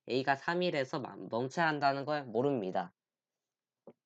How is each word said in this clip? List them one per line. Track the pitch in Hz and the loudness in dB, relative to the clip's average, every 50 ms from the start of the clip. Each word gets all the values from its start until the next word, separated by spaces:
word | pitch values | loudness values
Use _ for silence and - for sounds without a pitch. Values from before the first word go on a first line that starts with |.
| _ - | _ -2
A가 | 120 135 131 143 135 | 0 0 2 2 0
삼이라서 | 135 - - 170 180 180 175 156 143 131 131 - 147 | 0 0 -2 0 0 0 2 0 0 -2 -2 -4 -6
마-, | 117 98 101 | -6 -6 -10
멈춰야 | 95 95 90 107 113 131 135 - 175 170 | -12 -8 -4 -2 -2 -2 -2 0 2 2
한다는 | 160 151 147 143 139 135 139 135 | 2 2 4 4 2 2 2 0
걸 | 139 151 147 139 | -2 -2 -2 -2
모릅니다. | 123 104 113 131 143 143 120 98 92 92 95 90 90 - _ _ _ _ _ _ _ _ _ _ _ _ _ _ _ _ _ _ - - _ _ | -2 0 2 2 2 2 0 0 0 -2 -2 -4 -4 -8 _ _ _ _ _ _ _ _ _ _ _ _ _ _ _ _ _ _ -20 -20 _ _